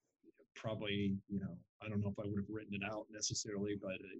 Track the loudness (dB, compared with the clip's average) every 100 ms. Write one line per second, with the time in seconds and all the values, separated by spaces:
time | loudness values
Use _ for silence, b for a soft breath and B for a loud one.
0 | _ _ -20 -20 -20 -6 -2 0 2 4
1 | 4 2 0 0 0 -4 -12 _ -2 2
2 | 2 0 0 0 0 -4 -2 -2 0 -2
3 | -4 -4 -2 0 0 0 2 0 -2 -4
4 | -6